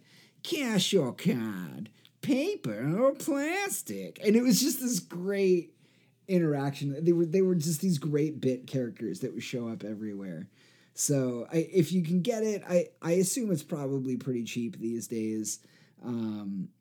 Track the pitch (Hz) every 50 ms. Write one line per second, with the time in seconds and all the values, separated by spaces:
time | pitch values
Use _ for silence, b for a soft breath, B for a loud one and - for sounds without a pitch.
0 | b b b b b b b b - - 330 302 277 233 220 185 - - 202 185
1 | 143 120 - - - 175 139 120 113 110 101 92 90 76 65 65 104 - - b
2 | b b b _ - - 233 254 294 392 415 - - - 104 104 127 147 165 208
3 | 254 277 277 269 - 311 311 277 285 311 349 392 403 392 - - - - 208 196
4 | 190 170 - - - 214 214 233 247 262 208 - 254 311 - - 254 240 240 175
5 | - - 170 175 180 196 202 196 196 185 185 175 160 - - b b b b b
6 | b b b b _ - 190 175 165 156 147 139 135 143 139 - 143 143 135 139
7 | 165 170 170 170 170 160 156 190 190 185 180 170 143 170 160 - 190 190 170 139
8 | - 156 147 143 151 156 143 127 - 127 127 123 - - - 131 123 113 - -
9 | 117 101 90 - 131 117 85 110 - - - 123 120 113 113 92 98 104 107 101
10 | 110 107 101 98 98 92 85 78 98 - b b b b b b b b b -
11 | - - 143 135 131 127 123 120 110 - - 165 160 - - 190 151 147 180 185
12 | 165 156 180 185 165 240 233 220 220 220 208 190 - - 180 175 160 - - -
13 | - 165 170 185 190 190 - 269 226 208 180 147 - - 180 143 143 135 139 135
14 | 127 131 127 117 - 139 127 120 113 110 - 120 117 113 95 - 110 113 117 117
15 | - - 120 113 110 110 110 110 107 104 - - b b b b b b b b
16 | - 120 120 117 113 110 107 104 104 98 98 95 87 - _ _